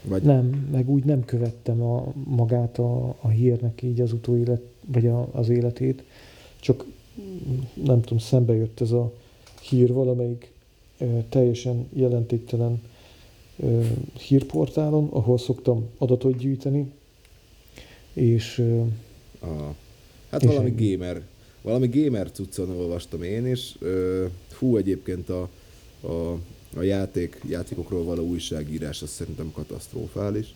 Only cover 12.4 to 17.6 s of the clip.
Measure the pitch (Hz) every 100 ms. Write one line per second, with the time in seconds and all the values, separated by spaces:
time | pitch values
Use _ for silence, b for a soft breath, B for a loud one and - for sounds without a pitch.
12.4 | - 117 120 120 B B B B B B
13.4 | B - 131 117 117 117 - - - 139
14.4 | - 156 151 - 151 151 151 135 107 123
15.4 | - 123 - 117 110 - 127 123 135 123
16.4 | 135 135 139 139 139 - _ _ _ -
17.4 | _ -